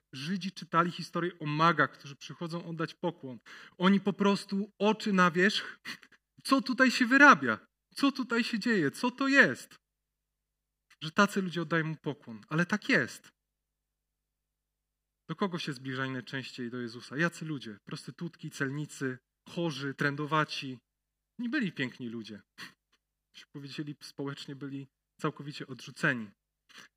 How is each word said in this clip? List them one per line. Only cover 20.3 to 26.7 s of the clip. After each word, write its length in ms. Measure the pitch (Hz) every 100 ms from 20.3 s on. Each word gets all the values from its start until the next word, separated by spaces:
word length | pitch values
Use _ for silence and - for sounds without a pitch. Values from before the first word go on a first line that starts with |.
| 156 147 - 139 127 _ _ _ _ _ -
Nie 100 | 240
byli 240 | 302 202
piękni 360 | - 127 - 123
ludzie. 340 | 113 110 104 _ - - _ _ _ _ _ _ -
Się 100 | -
powiedzieli, 440 | 147 139 131 147 151
społecznie 540 | - - 139 143 - 139
byli 320 | 143 135 139 _ _ _
całkowicie 460 | 156 - 147 143 -
odrzuceni. 640 | 127 - 131 160 123 107 - _ _ _